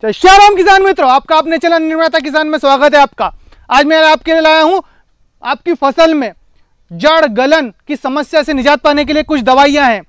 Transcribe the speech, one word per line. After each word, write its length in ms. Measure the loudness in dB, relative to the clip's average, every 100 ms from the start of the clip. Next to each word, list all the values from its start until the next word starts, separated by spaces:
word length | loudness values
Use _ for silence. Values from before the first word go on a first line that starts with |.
| -6
तो 60 |
श्री 180 | 0 4
राम 260 | 6 4 4
किसान 280 | 2 2
मित्रों, 260 | 2 0 0
आपका 260 | 0 0 -2
अपने 200 | -2 -2
चैनल 240 | -2 -2
निर्माता 380 | -2 -2 -2 -2
किसान 280 | -4 -4 -4
में 100 | -4
स्वागत 360 | -2 0 2 2
है 60 |
आपका। 300 | 0 -4 -8 -8 _ _ -2
आज 160 | 0 2
मैं 160 | 2
आपके 280 | 2 0 0
लिए 100 | 0
लाया 200 | 2 2
हूं 200 | 0 -2 -6 _ _ _ _ _
आपकी 300 | -10 -8 -6
फसल 400 | -2 -2 2 0
में 180 | 0 -6 -10 _ _ _ _ _
जड़ 340 | -4 0 0 0
गलन 460 | -2 0 0 -2 -12 _
की 80 | -8
समस्या 480 | -6 -6 -4 -4
से 100 | -2
निजात 280 | -2 0 0
पाने 240 | 0 -2 -2
के 80 |
लिए 100 | -4
कुछ 180 | -2 -4
दवाइयां 440 | 0 2 2 2 -2
हैं। 180 | -2